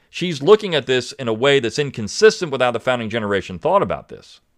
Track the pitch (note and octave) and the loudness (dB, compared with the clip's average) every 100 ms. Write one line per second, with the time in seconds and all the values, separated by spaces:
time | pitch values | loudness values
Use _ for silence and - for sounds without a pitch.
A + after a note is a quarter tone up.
0 | _ - F3+ C#3+ C#3+ G#3+ G3 D#3 C3 B2+ | _ -8 -6 -2 4 4 4 -2 0 -2
1 | B2 - A#2+ A2 C#3 C#3 A#2 - C#3+ B2 | -2 -6 -4 0 2 2 2 -2 -4 -6
2 | G#2 - G#3+ G#3 E3+ C3 B2 A2+ - B2 | -8 4 4 4 -4 -2 0 0 -2 -2
3 | A2 A#2 G#2 G2 - F2+ D3+ G3 A#2 C#2+ | -4 -4 -2 -2 -4 -6 0 0 0 -4
4 | - G#1+ - - _ | -10 -20 -20 -20 _